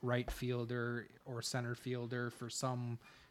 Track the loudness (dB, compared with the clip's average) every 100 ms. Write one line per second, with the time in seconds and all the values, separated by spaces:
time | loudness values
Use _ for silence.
0 | 4 4 4 0 0 2 2 0 0 -2
1 | -6 -14 -8 -4 0 0 0 -2 -2 -2
2 | 0 0 0 -2 -6 0 0 2 -2 -4
3 | -8 -20 -14